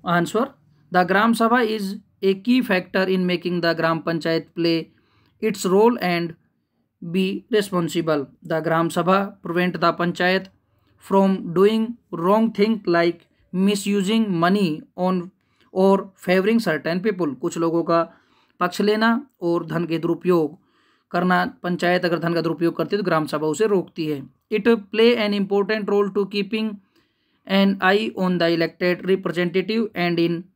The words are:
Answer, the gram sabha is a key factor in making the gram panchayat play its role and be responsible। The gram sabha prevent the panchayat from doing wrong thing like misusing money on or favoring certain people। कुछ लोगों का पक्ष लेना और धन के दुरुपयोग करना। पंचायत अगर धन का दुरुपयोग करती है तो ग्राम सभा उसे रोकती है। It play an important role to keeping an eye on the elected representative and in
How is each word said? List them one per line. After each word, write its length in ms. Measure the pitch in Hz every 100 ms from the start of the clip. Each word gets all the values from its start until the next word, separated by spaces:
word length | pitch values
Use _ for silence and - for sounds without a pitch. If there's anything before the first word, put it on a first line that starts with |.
Answer, 500 | 190 170 170 180 277 _ _ _ _
the 140 | 180 180
gram 280 | 190 226
sabha 320 | 226 226 247 220
is 320 | 220 196 202 _ _
a 120 | 190 190
key 260 | 240 254
factor 420 | 247 185 180 196
in 220 | 185 190 180
making 360 | 175 180 175
the 120 | 170
gram 300 | 165 160 160
panchayat 500 | 160 165 165 165 156
play 380 | - 170 165 - _ _ _ _ _
its 260 | 220 - 185
role 320 | 190 226 240
and 340 | 180 170 170 - _ _ _ _ _ _ 170
be 340 | 175 190 196 -
responsible। 760 | 214 202 180 165 170 160 151 139 _
The 160 | 160 160
gram 280 | 160 165 165
sabha 520 | 175 170 190 202 -
prevent 380 | 175 170 180 175
the 140 | 170
panchayat 540 | 165 175 175 180 190 190 _ _ _ _ _
from 560 | - 196 196 190 175
doing 440 | 170 202 220 226 233 _
wrong 400 | 165 175 214 226
thing 280 | - 214 214 -
like 420 | 170 170 170 _ _ _
misusing 840 | 180 196 202 202 202 190 226 214 170
money 440 | 175 208 185 156 - -
on 360 | 185 185 170 _ _ _ _
or 400 | 190 190 196 196 _
favoring 440 | - 185 190 226
certain 420 | 185 156 160 175
people। 340 | 214 180 160 123
कुछ 220 | 170 165
लोगों 260 | 165 165
का 180 | 165 170 165 - _ _ _ _
पक्ष 220 | 180 -
लेना 300 | 208 214 226 233 - _
और 240 | 175 170 160
धन 200 | 160 165
के 120 | 165
दुरुपयोग 600 | 165 165 180 175 151 160 _ _ _ _ _
करना। 340 | 170 180 180 180 -
पंचायत 420 | 175 180 175 180 180
अगर 140 | 165
धन 140 | 170
का 80 | 170
दुरुपयोग 340 | 160 151 165 165
करती 180 | 165 202
है 60 |
तो 40 | 185
ग्राम 200 | 160 151
सभा 200 | 151 156
उसे 200 | 151 214
रोकती 380 | 196 - - 156
है। 140 | 147 139 _ _
It 160 | 214 233 226 -
play 240 | 214 226 240 208
an 80 |
important 560 | 202 196 202 196 220 202
role 200 | 202 202
to 160 | 196 196
keeping 520 | 202 196 220 220 202 _ _ _ _ _ _ -
an 300 | 196 196 196
eye 300 | 190 202 226 -
on 200 | 185 180
the 100 | 165 170
elected 480 | 165 - 180 180 185
representative 800 | 190 190 160 175 185 180 220 214 180
and 240 | 175 170
in 240 | 170 170 -